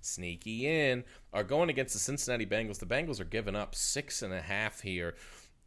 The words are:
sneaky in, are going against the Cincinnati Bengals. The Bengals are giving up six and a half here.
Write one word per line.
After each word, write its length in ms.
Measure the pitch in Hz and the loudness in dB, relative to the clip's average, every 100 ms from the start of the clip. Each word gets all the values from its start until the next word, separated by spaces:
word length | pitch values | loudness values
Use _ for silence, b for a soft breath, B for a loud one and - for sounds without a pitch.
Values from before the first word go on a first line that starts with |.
sneaky 640 | - - 90 85 110 110 139 | -8 -6 -4 -6 -6 -2 0
in, 380 | 160 143 123 120 b b | 4 4 2 -2 b b
are 100 | 95 | -2
going 240 | 98 147 170 | 2 4 4
against 240 | 131 - | 4 0
the 60 | 202 | 0
Cincinnati 480 | - 143 - 120 101 | 0 0 0 0 2
Bengals. 320 | 104 110 101 | 2 0 -4
The 80 | 87 | 0
Bengals 340 | 127 165 107 | 0 2 -2
are 40 | |
giving 300 | 87 110 101 | -2 -2 0
up 200 | 104 101 | 0 -2
six 480 | - - - - - | 0 0 0 -2 -4
and 100 | 98 | -2
a 80 | 92 | -4
half 400 | 80 101 107 - | -2 0 0 -2
here. 340 | 98 90 85 b b b b - | -4 -2 -2 b b b b -20